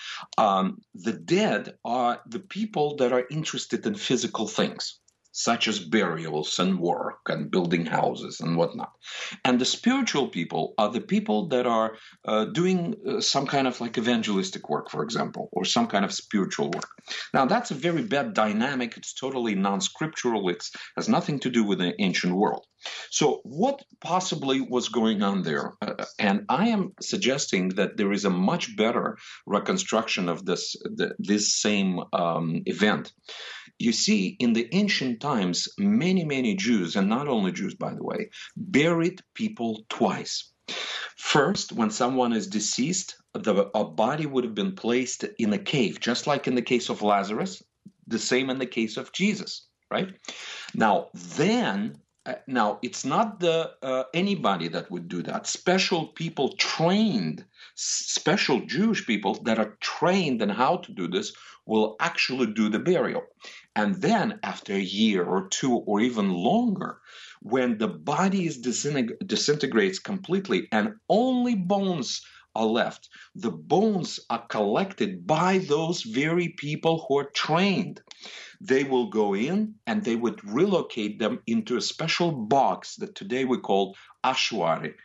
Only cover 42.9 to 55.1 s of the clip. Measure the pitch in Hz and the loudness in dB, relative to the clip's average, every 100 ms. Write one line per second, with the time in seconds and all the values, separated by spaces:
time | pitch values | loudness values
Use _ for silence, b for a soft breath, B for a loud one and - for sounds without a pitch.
42.9 | - - - _ 110 110 98 - 107 82 | -2 -4 -12 _ -4 2 2 2 0 -2
43.9 | - 113 151 151 131 120 104 95 95 110 | 0 2 0 -2 0 0 -2 -4 -2 0
44.9 | 123 123 - - - 107 98 - - 160 | 0 0 -6 -8 -2 0 0 0 0 0
45.9 | - 120 123 151 139 131 123 117 120 - | 0 -4 -2 0 0 0 -2 2 0 0
46.9 | 101 104 101 98 117 190 - - _ - | 0 2 2 2 -4 -6 -10 -18 _ -20
47.9 | - - 113 - 127 135 131 123 117 110 | -20 -6 -4 2 2 2 -2 -4 -2 -2
48.9 | 135 123 - 208 147 - - - _ - | -4 -8 -2 0 0 -6 -14 -18 _ -6
49.9 | 113 190 - B B B B B - 110 | -4 -4 -8 B B B B B 2 4
50.9 | 95 - - - - 180 247 151 98 117 | 2 -2 -12 -6 0 2 2 0 -2 -4
51.9 | - _ _ 139 - - 127 104 - 123 | -8 _ _ -12 -10 -4 0 0 0 -6
52.9 | - 135 175 226 185 170 165 160 - 131 | -6 -2 0 0 0 0 2 -2 -6 -4
53.9 | 131 127 170 202 170 110 90 82 82 - | -2 -2 0 0 0 0 0 -2 -6 -6
54.9 | 87 85 | -10 -6